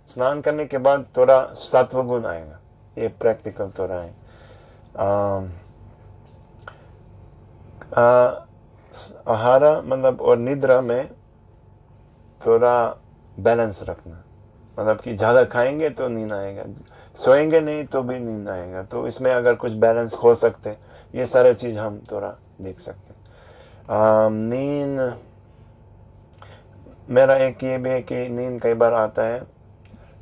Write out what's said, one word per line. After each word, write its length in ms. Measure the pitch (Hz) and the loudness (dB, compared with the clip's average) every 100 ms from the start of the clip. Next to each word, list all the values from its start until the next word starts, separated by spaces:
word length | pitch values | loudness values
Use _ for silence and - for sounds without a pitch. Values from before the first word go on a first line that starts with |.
| _ | _
स्नान 340 | 127 131 147 | -4 -4 -2
करने 240 | 147 151 143 | -4 -4 -6
के 120 | 135 | -2
बाद 280 | 127 139 - 123 | 0 0 -2 2
थोड़ा 360 | 127 131 131 | 6 6 4
सत्व 500 | - - 131 123 127 | -10 0 0 2 -2
गुण 220 | 120 123 107 | -4 -4 -6
आएगा, 340 | 85 80 80 _ _ _ - | -10 -14 -20 _ _ _ -8
ये 100 | 113 | -8
practical 640 | - 117 107 110 - 98 95 | -2 -2 -2 -8 -10 -10 -8
थोड़ा 160 | 92 90 | -8 -8
है। 200 | 85 - - - - - - - - - | -12 -18 -20 -20 -20 -20 -20 -20 -18 -6
आ, 80 | 98 101 101 98 92 87 - - - - - - - - - - - - - - - - - - - - - - - - | -2 0 -2 -4 -8 -14 -20 -20 -20 -20 -20 -20 -20 -20 -20 -20 -20 -20 -20 -20 -20 -20 -20 -20 -20 -20 -20 -20 -6 2
आ, 320 | 120 123 123 - - - - - _ - - - - | 4 6 4 0 -14 -20 -20 -20 _ -20 -20 -12 -4
आहार, 540 | 110 120 131 147 156 147 | 0 4 6 6 2 -2
मतलब, 360 | 131 131 123 | 0 0 0
और 160 | - 120 | 2 2
निद्रा 440 | 120 143 131 127 | 0 -2 2 2
में 280 | 123 120 147 - _ _ _ _ _ _ _ - _ _ _ _ 117 | 2 -4 -6 -14 _ _ _ _ _ _ _ -20 _ _ _ _ 2
थोड़ा 520 | 113 120 120 113 - _ - - - | 4 4 2 0 -4 _ -20 -20 -2
balance 440 | 104 117 113 98 | 0 2 -2 -6
रखना, 400 | - 85 87 82 - - - _ - - | -12 -14 -16 -20 -20 -20 -20 _ -18 -6
मतलब 200 | 104 107 | -2 -2
कि 180 | 120 104 | -4 -2
ज़्यादा 260 | 110 123 | 2 4
खाएंगे 460 | 113 120 127 147 156 | 2 0 -2 -2 -6
तो 180 | 123 127 | -4 -6
नींद 260 | 113 107 | -6 -8
आएगा, 300 | 101 98 98 - - - - - - - | -8 -10 -12 -16 -18 -20 -20 -20 -4 4
सोएंगे 340 | 139 156 160 | 4 6 2
नहीं 260 | 151 151 143 | 0 -6 -4
तो 160 | 135 | -6
भी 180 | 123 127 | -4 -8
नींद 300 | 117 107 101 | -8 -10 -8
आएगा, 340 | 92 90 92 | -10 -10 -12
तो 240 | 101 120 - | -10 -8 -8
इसमें 260 | 117 127 | -4 -2
अगर 220 | 123 123 117 | 2 2 0
कुछ 160 | 123 | -4
balance 420 | 110 113 117 117 | 0 2 2 -2
हो 220 | - 117 117 | 2 4 4
सकते, 420 | 117 - 110 104 - - - 123 | 2 -2 -10 -12 -18 -20 -14 -8
ये 100 | 123 | 0
सारे 280 | 131 127 | 4 6
चीज़ 260 | 117 120 104 | 4 -4 -6
हम 240 | 110 104 - | -8 -10 -10
थोड़ा 240 | 104 98 85 _ - | -8 -8 -12 _ -16
देख 180 | 92 92 | -16 -14
सकते 340 | - - _ | -18 -20 _
हैं। 40 | - - - - - - - - 107 | -20 -20 -20 -20 -20 -20 -20 -6 0
आ, 320 | 107 107 110 | 4 4 2
नींद, 880 | 107 113 127 139 143 139 135 127 120 - _ _ _ - _ - - - - - _ - - _ - - - - | 0 -4 -4 -4 -4 -4 -4 -6 -8 -20 _ _ _ -20 _ -20 -20 -20 -20 -20 _ -20 -20 _ -20 -20 -20 0
मेरा 260 | 123 135 135 | 4 6 4
एक 280 | 131 123 | 2 -2
ये 140 | 131 131 | -6 -4
भी 120 | 127 | -4
है 120 | 131 | -4
कि 280 | - 123 123 | -4 -8 -6
नींद 320 | 120 127 120 | -6 -6 -4
कई 120 | 117 | -2
बार 200 | 113 117 | 2 2
आता 300 | 117 107 - | 2 -2 -2
है, 180 | 113 123 - _ _ - - - - - | -4 -4 -12 _ _ -20 -20 -20 -20 -20